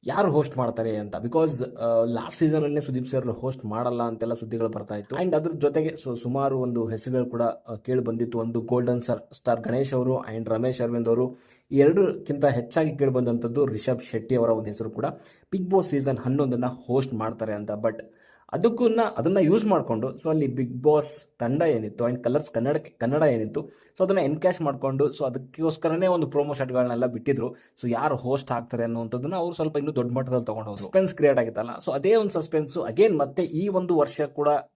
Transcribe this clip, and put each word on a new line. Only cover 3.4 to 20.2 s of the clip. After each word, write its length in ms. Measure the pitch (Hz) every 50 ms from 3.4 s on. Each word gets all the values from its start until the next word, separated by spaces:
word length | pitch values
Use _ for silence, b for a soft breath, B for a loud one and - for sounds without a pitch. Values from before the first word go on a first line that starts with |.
| 117 131 131 - -
ಮಾಡಲ್ಲ 380 | 107 104 113 123 123 120 120
ಅಂತೆಲ್ಲ 320 | 120 117 113 113 113 113 117
ಸುದ್ದಿಗಳು 340 | 117 117 110 117 113 117 113
ಬರ್ತಾ 260 | 107 104 98 - 107
ಇತ್ತು. 220 | 104 101 - -
And 200 | - 180 185 160
ಅದ್ರ 140 | 151 156 165 160
ಜೊತೆಗೆ, 340 | 156 135 165 139 160 156 160
so, 280 | 160 - - 131 120
ಸುಮಾರು 420 | 117 - 120 127 139 139 139 135 131
ಒಂದು 280 | 127 123 117 120 110
ಹೆಸರುಗಳು 400 | 107 113 107 - 127 127 127 123
ಕೂಡ, 160 | 123 120 120
ಆ, 320 | 120 113 - - _ - 117
ಕೇಳಿ 260 | 107 _ - 127 127
ಬಂದಿತ್ತು. 380 | 120 113 113 113 117 117 120 117
ಒಂದು 220 | 113 117 117 120
ಗೋಲ್ಡನ್ 400 | 113 - 123 123 123 120 123 120
ಸರ್-, 340 | 120 - 120 104 - _ -
ಸ್ಟಾರ್ 260 | - _ 123 120 113
ಗಣೇಶ್ 340 | - 107 117 131 139 135 135
ಅವರು 420 | 127 123 127 131 123 - - 110
and 140 | 113 113 110
ರಮೇಶ್ 300 | 113 110 120 131 127 123
ಅರವಿಂದ್ 280 | 120 117 120 120 117 117
ಅವರು, 280 | 117 120 127 127 127 B B B B B B B
ಈ 80 | 139 139
ಎರಡಕ್ಕಿಂತ 680 | 139 147 165 196 190 165 - - - - 143 143 143
ಹೆಚ್ಚಾಗಿ 520 | 143 123 120 117 - - 165 160 151 -
ಕೇಳಿ 160 | 143 143 135
ಬಂದಂಥದ್ದು 540 | 131 127 123 120 117 117 117 117 117 139 147
ರಿಷಬ್ 340 | - 110 107 - - 127 117 - -
ಶೆಟ್ಟಿ 260 | - 110 110 - 131
ಅವರ 140 | 123 117 117
ಒಂದು 180 | 113 110 107 104
ಹೆಸರು 220 | 104 - 113 107
ಕೂಡ 140 | 110 - 143 151 175 B B B B B B B
Bigg 160 | - 190 180 180
Boss 160 | 190 190 180
ಸೀಸನ್ 340 | - 147 139 135 135 131 120
ಹನ್ನೊಂದನ್ನ 460 | - 127 131 147 143 131 123 117 123
ಹೋಸ್ಟ್ 480 | 123 127 - - - 120 135 131 135 123
ಮಾಡ್ತಾರೆ 380 | 107 110 110 113 107 110 110
ಅಂತ. 180 | 104 104 104 104
But 300 | 104 104 110 113 104 - - - b b b b b b b b
ಅದಕ್ಕನ್ನ, 480 | - - 180 233 226 233 247 226 220 226 226 214 -
ಅದನ್ನ 200 | - 117 165 190 202
ಯೂಸ್ 240 | 185 151 185 226 214
ಮಾಡ್ಕೊಂಡು, 520 | 214 190 160 123 - 117 110 113 131 127
so, 120 | -